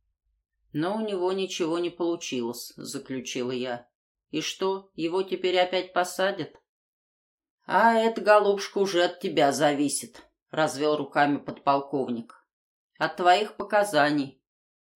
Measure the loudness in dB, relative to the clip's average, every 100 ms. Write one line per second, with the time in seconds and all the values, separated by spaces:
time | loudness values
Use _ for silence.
0 | _ _ _ _ _ _ _ -4 -4 -4
1 | -4 -2 -2 -2 -4 -4 -2 -2 -4 -2
2 | -4 -4 -6 -4 -4 -6 -12 -14 -12 -12
3 | -10 -10 -8 -6 -4 -4 -6 -8 -12 _
4 | _ _ _ -8 -6 -4 -4 -4 -8 -8
5 | -4 -2 -4 -4 0 2 2 0 -2 -2
6 | -2 -2 -2 -4 -10 -14 _ _ _ _
7 | _ _ _ _ _ _ -2 2 4 4
8 | 2 2 4 6 4 0 -2 -2 0 2
9 | 0 0 -4 2 2 4 2 2 -2 -4
10 | -10 -18 -20 _ _ -2 -2 0 0 0
11 | 0 2 2 0 -6 -4 0 0 0 -4
12 | -2 -6 -10 -20 _ _ _ _ _ -4
13 | -4 2 6 6 4 -8 0 2 2 4
14 | 4 2 -4 -8 _ _ _ _ _